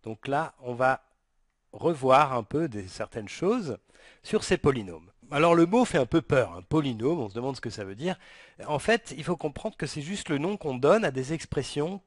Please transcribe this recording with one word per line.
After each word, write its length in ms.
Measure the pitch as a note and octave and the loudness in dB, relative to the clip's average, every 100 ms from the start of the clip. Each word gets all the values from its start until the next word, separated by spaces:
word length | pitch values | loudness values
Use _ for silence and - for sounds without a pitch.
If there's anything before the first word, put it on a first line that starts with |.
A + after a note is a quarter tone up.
Donc 260 | A2 A2 - | -12 -10 -4
là, 260 | C#3 D#3+ _ | -2 -4 _
on 140 | B2 | -12
va 280 | A#2+ B2+ C3 _ _ _ _ _ _ _ | 0 2 2 _ _ _ _ _ _ _
revoir 600 | - D3 D#3 C3 C3 D3 | -4 -2 0 6 6 6
un 80 | B2+ | 0
peu 260 | G#2 D3 E3 | -2 -4 -4
des, 180 | G#2 F#2+ | -6 -12
certaines 400 | - A2 A#2 G2+ | -10 -10 -8 -10
choses 500 | - F3 B3 E3+ G#2 _ _ - _ | -4 -2 -2 -4 -10 _ _ -20 _
sur 220 | - G#3+ | -4 -4
ces 140 | - F3+ | 0 2
polynômes. 520 | D3 C3 G2 D#2+ E2+ _ - | 2 0 -6 -14 -20 _ -6
Alors 240 | C#3+ E3+ | 2 4
le 100 | E3+ | 6
mot 220 | E3+ A3+ A#3+ | 6 6 4
fait 100 | E3+ | 2
un 80 | B2+ | 2
peu 140 | E3+ | 0
peur, 340 | - C#3 G2 | 2 2 2
un 60 | E2+ | -4
polynôme, 580 | F#2 D3+ C#3+ A2+ B2 E3+ | -2 0 0 -2 -2 -2
on 120 | A2 | -4
se 40 | |
demande 220 | G#2 C3 C3 | -6 -6 -6
ce 60 | |
que 80 | A#2 | -10
ça 140 | G#2 | -10
veut 100 | F#2+ | -12
dire. 240 | G2+ E3 F3+ - - - _ G#2+ | -6 -6 -6 -12 -20 -20 _ -4
En 120 | D3 | -2
fait, 360 | - A3+ - C#3 | 2 0 0 -10
il 80 | |
faut 120 | D3+ F3 | -6 -4
comprendre 400 | D#3 - A3 - | -4 -6 -10 -6
que 100 | D3+ | -8
c'est 160 | D3+ | -6
juste 260 | D3 G3 - | -8 -8 -4
le 80 | C#3+ | -2
nom 220 | D#3+ G#3 | -2 -4
qu'on 180 | D#3 B2+ | -6 0
donne 300 | C#3+ G#3+ G3 | 4 4 4
à 40 | |
des 220 | C3 C3 | -4 -6
expressions 680 | D#3+ - - C3 D3 D3+ G3 | -6 -4 -6 -4 -4 -4 -6